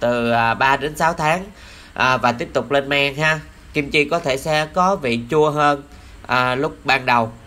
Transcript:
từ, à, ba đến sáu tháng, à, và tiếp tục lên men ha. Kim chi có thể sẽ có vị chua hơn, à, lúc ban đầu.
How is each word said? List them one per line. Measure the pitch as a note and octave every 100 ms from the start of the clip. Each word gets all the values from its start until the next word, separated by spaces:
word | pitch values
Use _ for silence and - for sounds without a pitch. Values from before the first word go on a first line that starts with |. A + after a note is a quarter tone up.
từ, | A#2+ A#2+ A#2
à, | A#2 A2+
ba | A2+ C3 C#3
đến | C#3+ D3+
sáu | E3
tháng, | E3+ D3+ F3 G3+ - - - -
à, | - B2+ B2+
và | A#2+
tiếp | A#2+ F3
tục | C3+ A#2
lên | C#3 C#3
men | C#3+ C#3 C3+
ha. | D#3 D#3 - - -
Kim | D3+ C#3
chi | D3
có | C#3+ E3+
thể | D3+ C3+
sẽ | D#3+ D3+ D#3
có | F#3+ F#3 G3
vị | C3 A#2 A#2
chua | D#3 D3+
hơn, | D3 D3 C#3+ C#3+ - - - -
à, | B2+ B2+
lúc | B2+ D#3 -
ban | C#3 C3 B2+
đầu. | A#2+ A2+ -